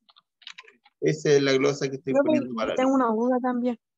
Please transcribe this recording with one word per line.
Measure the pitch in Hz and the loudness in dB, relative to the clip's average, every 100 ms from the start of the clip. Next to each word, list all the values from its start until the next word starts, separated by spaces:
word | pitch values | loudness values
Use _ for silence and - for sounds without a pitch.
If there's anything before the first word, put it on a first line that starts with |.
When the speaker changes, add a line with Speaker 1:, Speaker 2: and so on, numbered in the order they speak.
| _ _ _ _ - - - _ _ _ | _ _ _ _ -20 -20 -20 _ _ _
Speaker 1:
Esa | 147 156 156 | -4 -2 2
es | 143 | 4
la | 139 | 4
glosa | 135 143 139 139 | 2 2 0 -6
que | 135 | -6
estoy | - | -2
Speaker 2:
Profe, | 277 285 | 0 2
Speaker 1:
poniendo | 311 247 | 0 -2
Speaker 2:
yo | 226 | -4
Speaker 1:
para | 214 226 | -4 0
Speaker 2:
tengo | 262 | 0
Speaker 1:
ahorita. | 269 240 | 2 0
Speaker 2:
una | 220 | 0
duda | 247 254 | 0 0
también, | 254 247 247 233 _ | -2 -2 -4 -6 _